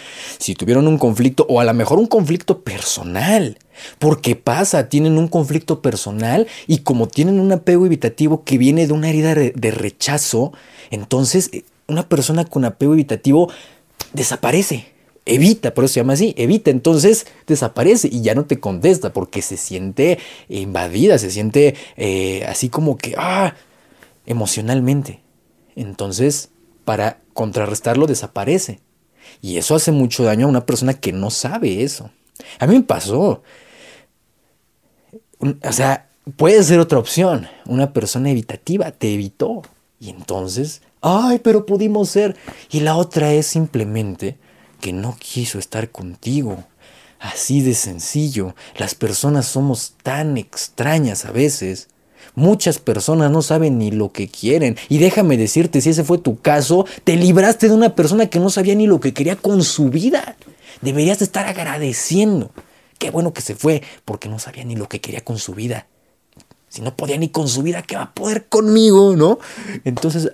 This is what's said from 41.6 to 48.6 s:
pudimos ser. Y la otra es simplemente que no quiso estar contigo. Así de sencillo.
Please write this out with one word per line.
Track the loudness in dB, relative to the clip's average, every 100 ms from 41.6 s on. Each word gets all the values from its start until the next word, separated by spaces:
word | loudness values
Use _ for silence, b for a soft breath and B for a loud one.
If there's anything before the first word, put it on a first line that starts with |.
| 2
pudimos | -2 0 0 0
ser. | 0 0 -4 B B B
Y | -2
la | 0 0
otra | 0 0 2
es | 2 0
simplemente | -2 -2 -2 -4 -4 -6 -6 -10 -12 b b b b
que | -10
no | -8 -8 -10
quiso | -10 -8 -6 -8
estar | -8 -8 -8
contigo. | -10 -16 -12 -6 -4 -4 -8 -14 _ b b b b
Así | -14 -10 -2 0
de | 2
sencillo. | 0 -4 -8 -6 -4 -4 -4 -8 B